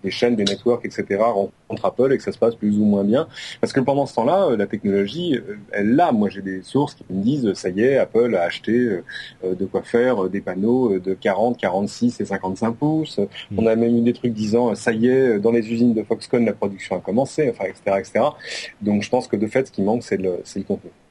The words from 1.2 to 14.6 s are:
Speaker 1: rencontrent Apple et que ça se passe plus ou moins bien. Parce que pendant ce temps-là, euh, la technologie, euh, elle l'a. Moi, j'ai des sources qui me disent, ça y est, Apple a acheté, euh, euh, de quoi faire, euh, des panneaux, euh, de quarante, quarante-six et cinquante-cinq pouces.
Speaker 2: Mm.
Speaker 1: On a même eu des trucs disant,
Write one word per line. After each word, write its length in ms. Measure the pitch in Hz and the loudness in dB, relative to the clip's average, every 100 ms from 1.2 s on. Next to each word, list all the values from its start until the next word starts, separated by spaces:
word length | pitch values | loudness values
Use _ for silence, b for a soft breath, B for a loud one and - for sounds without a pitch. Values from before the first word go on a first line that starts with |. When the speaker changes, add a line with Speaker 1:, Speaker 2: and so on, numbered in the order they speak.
| 113 | 2
Speaker 1:
rencontrent 520 | 104 98 _ _ - | 2 -2 _ _ -4
Apple 280 | 95 - 131 | -4 0 2
et 40 | 135 | 2
que 60 | |
ça 100 | - | -2
se 60 | - | 0
passe 160 | 113 | 0
plus 240 | 117 107 104 | 2 0 2
ou 60 | |
moins 200 | 107 101 | 4 4
bien. 240 | 101 123 170 B B B | 2 0 0 B B B
Parce 140 | - | -2
que 60 | 143 | 0
pendant 260 | 127 139 135 | 2 0 0
ce 80 | |
temps-là, 320 | - 117 185 185 | 0 2 4 2
euh, 100 | 117 | 2
la 100 | 101 | 0
technologie, 680 | 104 104 98 101 151 175 123 | -2 0 0 0 -2 -2 -2
euh, 200 | - 104 104 | -4 -14 -10
elle 220 | 101 104 131 | -2 2 4
l'a. 160 | 170 | 4
Moi, 180 | 120 104 | 2 0
j'ai 100 | 98 | -2
des 220 | 98 95 | -8 -8
sources 320 | - 131 147 | -4 -2 -2
qui 100 | - - | -6 -8
me 120 | 95 | -2
disent, 300 | 104 147 113 | 0 0 0
ça 160 | 90 98 | -2 -4
y 140 | 92 | 0
est, 160 | 123 135 | 2 2
Apple 360 | 110 110 120 | 2 2 2
a 80 | 98 | 2
acheté, 300 | 85 - - | -2 -4 -2
euh, 320 | 120 123 92 80 B B B | 0 0 -2 -6 B B B
euh, 100 | 92 | -6
de 120 | 92 95 | -4 -4
quoi 160 | 95 | -4
faire, 420 | - 117 127 113 | 0 2 2 2
euh, 40 | 92 | -2
des 100 | 98 | -4
panneaux, 540 | 98 92 107 127 123 | -6 -2 0 2 2
euh, 60 | 95 | 0
de 120 | 92 | -2
quarante, 460 | 95 110 98 117 120 | -2 -2 0 0 0
quarante-six 600 | 98 90 104 - 120 - | -2 -2 -4 -2 -2 -2
et 40 | |
cinquante-cinq 480 | 101 98 92 95 113 | -6 -4 -4 -4 -4
pouces. 460 | 117 147 156 156 - | -2 -2 0 -2 -4
Speaker 2:
Mm. 400 | 101 - - 101 | -4 -6 -8 0
Speaker 1:
On 80 | 113 | 2
a 100 | 113 | 4
même 220 | 117 120 | 4 4
eu 20 | |
des 140 | 117 | 2
trucs 180 | 120 123 | 0 -2
disant, 380 | 107 107 113 | -2 0 2